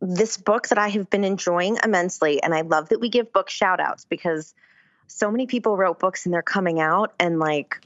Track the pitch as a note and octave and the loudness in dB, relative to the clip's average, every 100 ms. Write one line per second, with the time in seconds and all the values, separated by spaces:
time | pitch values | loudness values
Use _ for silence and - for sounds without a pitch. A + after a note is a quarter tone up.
0 | F#3 F3+ A3 - F#3+ A3 - A3+ G#3 G3+ | -6 -2 -2 -2 0 0 2 0 0 -2
1 | F#3+ G3 G3 G3 - F3 F3+ A#3 A3 G3 | -2 0 0 0 0 0 0 0 2 2
2 | F3+ - D#3 D3 - D#3+ D#3+ D#3 D#3 A3 | 0 0 0 2 0 -2 2 0 2 0
3 | A#3+ A#3+ A3+ G3 F#3+ - G3 F3+ D3 - | 2 0 0 -2 -2 0 0 2 -2 -4
4 | - - F3 D#3+ D#3 _ _ _ _ _ | -8 -6 -2 -4 -6 _ _ _ _ _
5 | _ - G#3 A3+ B3+ B3 A3 G3+ F#3+ E3+ | _ -4 -2 0 -2 -2 0 2 0 0
6 | F#3 F#3 F3+ F3 - G3 F#3 E3 D#3 F3 | -2 -2 -2 -2 0 0 0 0 2 2
7 | G#3+ - F3 E3 D#3 D3+ - - | 0 -2 -2 0 0 0 -4 -12